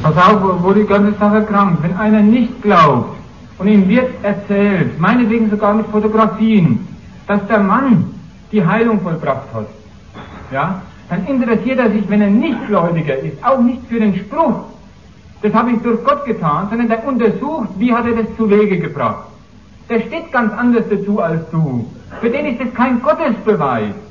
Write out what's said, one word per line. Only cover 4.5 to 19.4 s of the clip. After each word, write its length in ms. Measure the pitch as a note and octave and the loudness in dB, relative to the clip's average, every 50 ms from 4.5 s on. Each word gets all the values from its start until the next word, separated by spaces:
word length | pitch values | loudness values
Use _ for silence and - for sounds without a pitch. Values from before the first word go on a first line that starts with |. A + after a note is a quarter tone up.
| G3+ G3+ G3+ G3+ G3+ F3+ D3 A#2+ B2 D3 | 0 2 2 2 2 2 0 -2 -2 -2
meinetwegen 500 | E3 G3 A#3+ B3 A#3+ G#3 A3+ A3+ A3 G#3+ | 0 2 2 4 2 2 2 2 2 0
sogar 240 | G3+ G3+ G#3+ G3+ G#3+ | 0 0 0 2 2
mit 140 | A3 G#3+ - | 0 -2 0
Fotografien, 1000 | - G#3+ G#3 G#3+ G#3 A3 A3 G3+ - - G#3+ A3+ A3 G3+ E3+ C#3 A#2 G2+ - - - - - - - - - - | -2 0 0 2 2 2 2 2 2 0 0 2 4 4 4 4 2 0 -4 -8 -16 -18 -20 -20 -20 -20 -6 -2
dass 200 | G3+ G3+ - - | -2 -2 0 0
der 120 | A#3+ G#3 | 0 2
Mann 540 | G3+ F#3+ G#3 B3 C#4 C4+ A#3 D#3+ - - - - - - - - - - | 2 2 2 0 2 4 2 2 2 -2 -6 -12 -16 -18 -20 -20 -16 -2
die 140 | - G#3+ F3 | 0 0 2
Heilung 360 | F3 G3+ A3+ A#3 A#3 A3 G3 | 2 2 2 2 2 0 0
vollbracht 460 | E3+ F3 D#3+ D3+ - C#3+ C3 - - - - | -2 -4 -6 -6 -4 -4 -4 -4 -6 -10 -10
hat, 140 | A2+ G#2 - - - - - - - - - - - - - - - - - | -10 -10 -10 -14 -20 -20 -20 -20 -20 -20 -20 -20 -20 -20 -18 -18 -18 -16 -10
ja, 300 | C3 C3+ D3+ F3 F#3+ - - - - - - - | -6 -4 -4 -4 -6 -8 -10 -16 -20 -20 -10 -8
dann 160 | E3 F#3+ G#3 | -6 -6 -4
interessiert 540 | - C#4 B3+ A#3+ A#3 A#3 G3+ - B3+ C4 B3 | -4 -2 -2 0 0 0 0 0 -2 -2 0
er 120 | B3 A3 | 0 0
sich, 160 | G3 A3 G3 F3+ | 0 0 -2 0
wenn 120 | G3+ G#3 | 2 2
er 80 | G#3 G3+ | 2 4
nicht 380 | G3+ A#3 D4+ E4 B3 G3+ - G3+ | 2 2 2 0 -4 -4 -4 -2
Gläubiger 500 | G#3 F#3 E3+ F3 E3+ D#3+ D3+ C#3+ C3 C3+ | 0 0 0 0 -2 -2 -2 -2 -4 -4
ist, 260 | D#3 D#3 - - - | -4 -8 -10 -4 0
auch 160 | B3 C4+ B3+ | 0 2 4
nicht 220 | A#3+ B3 C4 - - - | 2 0 0 -2 -8 -6
für 120 | A#3 A#3 | -2 0
den 160 | G#3+ G#3 F3+ | 0 0 0
Spruch, 500 | - - - C4 D4+ E4 C#4+ G3+ - - - - - - - - - - - - - - - - - | -2 -6 -8 -2 0 0 0 0 -4 -6 -14 -20 -20 -20 -20 -20 -20 -20 -20 -20 -20 -20 -20 -20 -4
„Das 120 | - G#3+ - | -4 0 0
habe 180 | A3 A#3+ B3 | 0 0 0
ich 100 | A#3+ G#3 | -2 -2
durch 220 | - A#3+ A3 - - | 0 -2 -2 -2 0
Gott 220 | C4+ D4 C#4+ - | -2 -2 -2 -2
getan“, 420 | B3 G#3 F3+ F3 D#3 D3 D#3+ F#3+ G3+ | -6 -6 -2 -2 -2 -2 -2 -2 -4
sondern 180 | A3 A#3 A#3+ A3 | -4 -2 -2 0
der 180 | A3+ A3+ A#3 C#4 | -2 -2 -2 -4
untersucht, 640 | C4 A#3 A#3 G#3+ F#3 - - D4 D#4 D#4+ A#3 - - F#3 | -2 0 0 0 0 -2 -4 -6 -6 -6 -6 -8 -6 -2
wie 160 | G#3+ B3 A#3 | 0 0 0
hat 120 | A3+ A#3+ | 0 0
er 180 | A#3+ A3+ A3+ A3 | -2 -2 -2 -2
das 120 | G#3+ - - | -4 -4 -4
zu 120 | A3 G#3 | 0 2
Wege 300 | G3+ G#3 G#3+ F#3+ F#3 E3 | 4 4 4 2 0 -2
gebracht. 460 | D3+ - - C3+ B2 A2 G2+ - - - - - | -2 -4 -4 -4 -4 -4 -4 -6 -12 -18 -20 -20